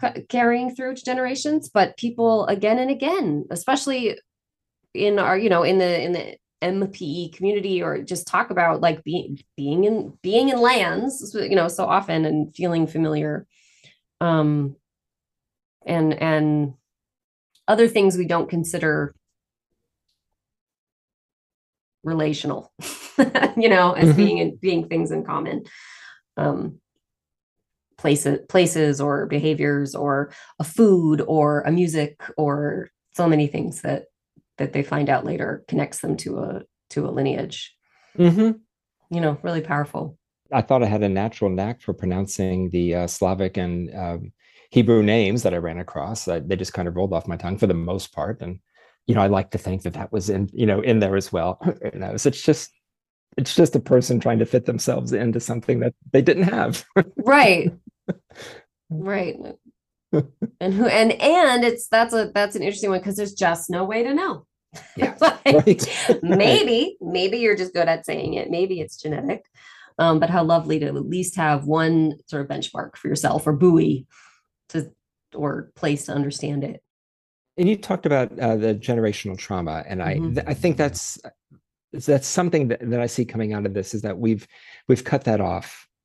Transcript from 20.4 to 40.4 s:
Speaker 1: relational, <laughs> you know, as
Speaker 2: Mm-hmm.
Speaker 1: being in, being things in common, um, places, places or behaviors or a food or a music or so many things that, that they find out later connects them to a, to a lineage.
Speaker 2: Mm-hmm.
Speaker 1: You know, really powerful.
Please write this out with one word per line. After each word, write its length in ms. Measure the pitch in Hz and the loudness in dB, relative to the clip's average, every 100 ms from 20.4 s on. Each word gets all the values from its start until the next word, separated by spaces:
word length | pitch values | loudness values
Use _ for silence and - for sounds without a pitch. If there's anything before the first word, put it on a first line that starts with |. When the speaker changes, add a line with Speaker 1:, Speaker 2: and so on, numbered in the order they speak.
| _ _ _ _ _ _ _ _ _ _ _ _ _ _ _ _ | _ _ _ _ _ _ _ _ _ _ _ _ _ _ _ _
Speaker 1:
relational, 680 | 156 165 151 151 147 117 - - | -6 -2 -2 -2 -6 -8 -10 -16
<laughs> 420 | - - - - 262 - - - | -14 -14 -4 0 2 2 0 2
you 120 | 226 | 4
know, 240 | 185 175 | 6 4
as 160 | 156 165 | 6 6
Speaker 2:
Mm-hmm. 60 | 147 | 8
Speaker 1:
being 220 | 202 170 | 6 4
in, 180 | 165 - | 0 -2
being 320 | 185 170 165 | 0 0 0
things 220 | 165 165 | -2 -2
in 140 | 160 | -4
common, 400 | 160 156 160 - - - - - - - _ - | -4 -4 -4 -6 -8 -18 -20 -20 -20 -20 _ -4
um, 420 | 147 143 196 - _ _ _ _ _ _ _ _ _ _ _ _ | -2 -2 -6 -12 _ _ _ _ _ _ _ _ _ _ _ _
places, 400 | 156 143 143 143 - | 0 2 2 -2 0
places 520 | 185 175 165 151 139 | 2 4 2 0 2
or 260 | 143 143 143 | 0 -2 -2
behaviors 680 | 147 151 151 147 143 139 | -2 0 0 0 0 -2
or 380 | 147 143 139 143 - - - | -4 -2 -2 -4 -10 -16 -10
a 60 | |
food 560 | 156 - 220 185 160 151 - | -4 4 6 6 4 2 2
or 360 | 156 147 147 | 2 2 2
a 100 | 143 | 2
music 500 | 170 175 156 147 - - - | 2 2 0 -4 -6 -12 -4
or 540 | 151 143 147 - 135 _ _ | -2 0 -2 -4 -8 _ _
so 140 | - 170 | 0 2
many 180 | 151 147 | 4 2
things 340 | - - - | -2 -6 -6
that, 220 | - 139 - _ _ _ _ - | -6 -6 -6 _ _ _ _ -8
that 140 | 139 | -4
they 100 | 143 | -4
find 260 | 139 147 139 | -2 -2 0
out 160 | 135 | 0
later 400 | - - - - - | -2 -4 -6 -8 -6
connects 320 | - 143 - | -4 -4 -6
them 180 | - - | -6 -6
to 200 | - - | -6 -8
a, 240 | - - - _ _ | -8 -8 -12 _ _
to 160 | - 147 | -6 -4
a 40 | |
lineage. 640 | 123 135 123 - - - _ _ _ _ - | -2 -2 -2 -6 -12 -18 _ _ _ _ 2
Speaker 2:
Mm-hmm. 360 | 175 175 220 220 _ _ _ _ - | 4 6 2 0 _ _ _ _ -8
Speaker 1:
You 60 | 170 | -2
know, 180 | 160 143 | -2 -2
really 180 | 175 170 | -4 -4
powerful. 580 | 156 147 147 - 156 - _ _ | -2 -2 -4 -6 -10 -12 _ _